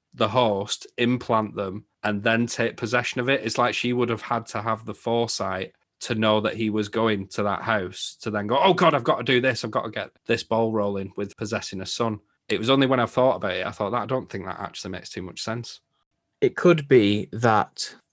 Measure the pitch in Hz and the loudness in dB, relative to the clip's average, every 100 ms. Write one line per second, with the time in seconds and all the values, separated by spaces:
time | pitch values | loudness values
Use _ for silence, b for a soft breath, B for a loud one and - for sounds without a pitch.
0 | _ - 110 123 117 98 101 - - - | _ -2 0 4 2 2 -2 -8 -8 -2
1 | 120 123 - 113 107 85 98 101 - _ | 0 0 0 0 0 -4 -6 -8 -14 _
2 | 107 104 113 113 117 - 117 - 110 123 | -4 0 2 2 0 -2 -4 -2 -2 -2
3 | 120 131 123 135 113 131 123 107 123 123 | -2 -2 0 0 0 0 0 0 0 0
4 | 120 110 - 117 117 110 113 110 113 98 | 0 -2 -2 -4 -4 -4 -2 -2 -6 -8
5 | 117 117 113 - 98 92 95 _ _ - | -2 0 0 -2 -4 -4 -8 _ _ -10
6 | - 110 110 107 107 107 110 107 104 113 | -4 0 4 4 2 -2 -2 0 -2 0
7 | 110 101 98 - 101 95 117 110 90 - | 0 0 -4 -4 -2 -2 -2 -2 -4 -8
8 | - - 113 104 104 135 190 180 170 147 | -12 -10 -6 -4 0 4 4 6 4 4
9 | 120 113 120 123 131 117 113 120 110 104 | 2 0 2 2 2 0 -2 -4 -4 -6
10 | 95 _ - 117 - 113 113 110 101 98 | -10 _ -4 -2 0 0 2 0 0 -2
11 | 95 - 101 - 104 107 - 95 95 - | -6 -6 -8 -8 -6 -6 -6 -8 -6 -2
12 | 117 107 _ _ - 101 113 135 135 131 | -2 -4 _ _ -6 -2 2 4 4 2
13 | 117 - 127 90 98 92 98 - 101 117 | 2 2 2 2 -2 -2 -4 -4 -4 -2
14 | 107 131 - 101 92 - 101 - 98 92 | -2 -4 -6 -10 -8 -8 -10 -10 -10 -10
15 | - - 90 - - 117 117 - _ _ | -12 -12 -12 -10 -8 -6 -8 -16 _ _
16 | _ _ _ _ 123 - 175 165 143 127 | _ _ _ _ -2 4 4 4 6 6
17 | 101 104 - 113 120 107 - - - - | 6 2 -2 0 4 4 0 -6 -12 -12
18 | _ | _